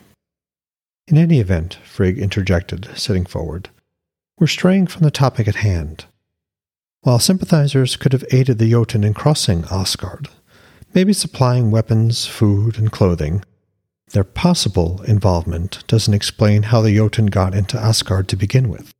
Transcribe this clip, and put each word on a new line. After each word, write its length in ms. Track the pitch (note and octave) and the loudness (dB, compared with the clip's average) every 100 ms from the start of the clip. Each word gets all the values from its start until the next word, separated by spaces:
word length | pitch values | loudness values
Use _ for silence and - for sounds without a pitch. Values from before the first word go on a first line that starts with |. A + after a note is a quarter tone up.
| _ _ _ _ _ _ _ _ _ _ - | _ _ _ _ _ _ _ _ _ _ 0
"In 100 | D3+ | 2
any 220 | E3 D#3 | 4 2
event," 400 | F#2+ F2+ E2+ - | 2 -2 -4 -12
Frigg 340 | - - F#2 F#2 | -12 -2 0 0
interjected, 680 | G2+ - F#2 F2 - F#2 F#2+ - | -2 -2 0 -2 -2 -10 -12 -10
sitting 280 | - F#2+ | -4 -2
forward, 460 | F2 - E2 E2 - _ _ _ _ _ _ - | -4 -6 -8 -10 -14 _ _ _ _ _ _ -2
we're 80 | D3+ | -2
straying 420 | - F3+ G3 F3+ | 0 2 2 0
from 140 | - | 0
the 80 | D3+ | 0
topic 380 | - C3+ - G#2+ | 2 0 0 -2
at 60 | - | -2
hand. 480 | G#2+ F2 D2+ D#2+ - _ _ _ _ _ _ _ _ _ | 0 -2 -4 -12 -20 _ _ _ _ _ _ _ _ _
While 180 | - A#2+ | 0 2
sympathizers 760 | - F#3 - D#3+ C#3+ C#3 B2+ - | 2 0 2 2 2 0 0 0
could 160 | D3 | 0
have 120 | C3 - | 0 0
aided 280 | C3 C3 A2 | 0 2 2
the 120 | A2+ | 2
Jotun 320 | A#2 A2+ A2 | 2 2 0
in 120 | G#2 | 0
crossing 500 | G#2 D3 D#3 - F2 D#2 | 0 0 0 0 -2 -2
Asgard, 580 | F#2+ F#2+ - F#2+ - C#3+ _ _ _ _ - - | -4 -4 -6 -10 -14 -18 _ _ _ _ -20 -4
maybe 220 | F#3 F#3 | 0 2
supplying 560 | G3+ E3 - B2+ B2 A#2 | 0 -2 0 0 2 2
weapons, 560 | A2+ - A2 A2+ A#2 - | 2 2 2 2 0 -6
food, 500 | - G#2+ G2+ A2+ A2 | 0 2 2 0 0
and 160 | A2 | -2
clothing, 500 | - G2 E2 D2+ F#2+ - _ _ _ _ _ _ | 0 0 0 -2 -4 -6 _ _ _ _ _ _
their 140 | G#2 | -2
possible 760 | F#2+ - F3 F3 A#2 G2 E2+ F#2 | -2 0 0 0 0 0 -2 -2
involvement 800 | - G#2+ F#2+ F2 F2 F2 F2+ - - | 0 2 2 0 -2 -4 -6 -10 -2
doesn't 260 | A2+ - | 0 2
explain 520 | G2+ - - G#2+ G#2 | 0 -2 0 2 2
how 180 | G#2 A#2 | 2 2
the 140 | A2 G#2 | 4 2
Jotun 300 | A2 - G#2+ | 2 2 0
got 280 | F#2+ F#2 | 0 0
into 260 | G2 G2 A2 | -2 -4 -2
Asgard 480 | A2 G#2+ - F#2+ F#2+ | 0 0 0 -2 -2
to 80 | G2 | -4
begin 320 | G2+ C3 B2+ | 0 0 0
with. 240 | - - | -4 -12